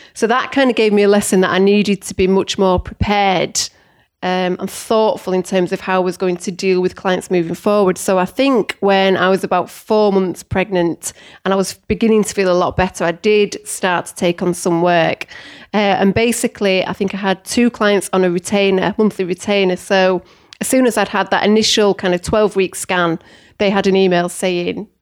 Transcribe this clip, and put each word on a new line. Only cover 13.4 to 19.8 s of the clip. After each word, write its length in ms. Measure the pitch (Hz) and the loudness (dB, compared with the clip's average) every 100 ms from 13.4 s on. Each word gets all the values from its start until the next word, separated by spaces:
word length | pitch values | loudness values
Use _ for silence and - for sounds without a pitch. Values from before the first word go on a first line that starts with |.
| 202 - - | 2 -2 -12
start 380 | - 190 175 - | -6 -2 -2 -4
to 60 | - | -4
take 280 | 180 175 | -2 0
on 100 | 175 | -2
some 300 | 175 190 170 | -2 -2 0
work. 420 | 175 175 160 - - - - - - | 2 2 0 -4 -12 -18 -20 -20 -6
Uh, 40 | 208 | 0
and 360 | 202 190 196 | 0 2 2
basically, 720 | 208 233 226 233 - 202 185 - | 2 0 0 -4 -2 0 0 -2
I 80 | |
think 220 | 180 196 196 | -4 -4 -2
I 20 | |
had 260 | 196 185 - | -2 -4 -2
two 260 | - 240 | 0 0
clients 400 | - 208 202 - | 2 2 2 0
on 100 | 185 | 0
a 60 | 185 | 0
retainer, 640 | 175 - 208 196 190 175 208 | 0 -2 0 2 2 0 0
monthly 260 | 214 - 180 | 0 0 -6
retainer. 500 | 180 - 202 185 | -6 -2 0 0
So 460 | 180 | -2